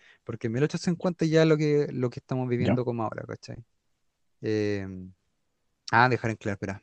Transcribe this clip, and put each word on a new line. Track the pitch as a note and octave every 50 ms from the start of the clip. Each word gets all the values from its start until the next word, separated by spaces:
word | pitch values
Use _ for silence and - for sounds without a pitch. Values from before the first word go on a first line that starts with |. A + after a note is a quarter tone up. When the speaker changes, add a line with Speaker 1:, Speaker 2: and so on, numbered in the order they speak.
| _ - - _ _
Speaker 1:
Porque | - A2+ - - A#2
en | A2
mil | B2+ D3
ochocientos | D#3+ - E3+ - F#3 E3+
cincuenta | E3+ - F#3 E3+ - E3
ya | D#3+ D#3 D#3+ D#3+
lo | D#3+ D#3
que, | D3+ D#3 D3+ D3 D3 C#3+ -
lo | - C3 B2 A#2+
que | - C3+
estamos | - - C3+ B2+ B2+
Speaker 2:
Ya. | B2+
Speaker 1:
viviendo | B2 A#2+ - - - B2+ A#2+
como | - A#2+ A#2 A2
ahora, | - - - -
¿cachai? | - - - - - A#2 A#2+ A#2 _ _ _ _ _ _ _ _ _ _ _ _ _ _ _ -
Eh... | A2+ G#2+ G#2+ G#2+ G#2 G#2 G2 G2 F#2+ F#2+ F#2 F#2 F#2 F#2 _ _ _ _ _ _ _ _ _ _ _ _ _ _ - A2
ah, | A2+ B2 B2+
dejar | B2 G#2+ - A2+ G#2+
en |
claro, | - - A2 G2+
espera, | - - F#2+ G2 G2+